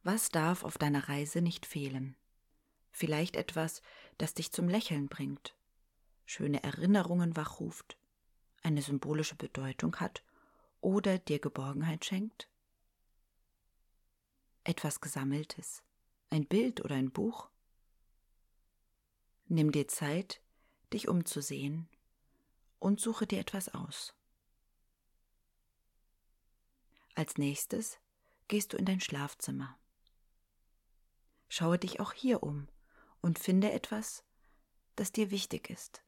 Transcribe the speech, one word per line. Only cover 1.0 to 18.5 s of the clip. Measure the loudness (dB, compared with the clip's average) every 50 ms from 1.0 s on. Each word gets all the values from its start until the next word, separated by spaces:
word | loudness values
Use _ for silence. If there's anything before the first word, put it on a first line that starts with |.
| 2 0
Reise | -2 -2 -2 0 0 2
nicht | 2 2 0 -2 -10
fehlen? | -6 -6 -4 -4 -4 -4 -4 -6 -6 -8 _ _ _ _ _ _ _ _ _ _ _ _ _ _ _
Vielleicht | -6 -4 -2 0 2 0 0 0 -2
etwas, | -4 -4 -2 -2 -2 -2 -2 -4 -8 _ -20 -20 -20 -20 -20 -6 -4
das | -4 -4 -2
dich | -6 -6 -4
zum | -2 0 2 2
Lächeln | 2 2 0 0 -2 -2 -2 -4
bringt, | -4 -6 -4 -4 -4 -8 _ -18 -18 _ _ _ _ _ _ _ _ _ _ _ _ _ _
schöne | -14 -6 -2 0 2 2 2
Erinnerungen | 0 -2 -2 2 6 6 6 6 6 4 2 4 4 2 2
wachruft, | 0 -2 -4 -6 -6 -6 -8 -8 -10 -16 _ -20 _ _ _ _ _ _ _ _ _ _ _ _ _
eine | 0 2 2 2
symbolische | 2 0 -2 -2 0 0 0 0 0 -2 -4
Bedeutung | -8 -10 -8 _ -4 -4 -4 -2 0 0 0 0
hat | 0 -4 -6 -6 -10 _ _ _ _ _ _ _ _ _ _ _ _
oder | 0 2 2 4 4 4 2 2
dir | 2 0 -2 0
Geborgenheit | 0 -2 -4 -2 -4 -2 -2 0 0 0 0 -2 -4
schenkt? | -2 -2 -2 -2 -4 _ _ -20 _ _ _ _ _ _ _ _ _ _ _ _ _ _ _ _ _ _ _ _ _ _ _ _ _ _ _ _ _ _ _ _ _ _ _ _ _ _ _ _ _ _ _ _
Etwas | -2 0 0 0 -2 -2 -2
Gesammeltes, | -6 -6 -4 -2 0 0 0 0 -2 -6 -10 -12 -10 -12 -12 -14 _ _ _ _ _ _ _ _ _ _
ein | 0 0 2
Bild | 4 4 4 4 2 0 -2
oder | -4 -2 0
ein | 0 0 0
Buch? | 0 -2 -2 -2 -2 -6 -14 -16 _ _ _ _ _ _ _ _ _ _ _ _ _ _ _ _ _ _ _ _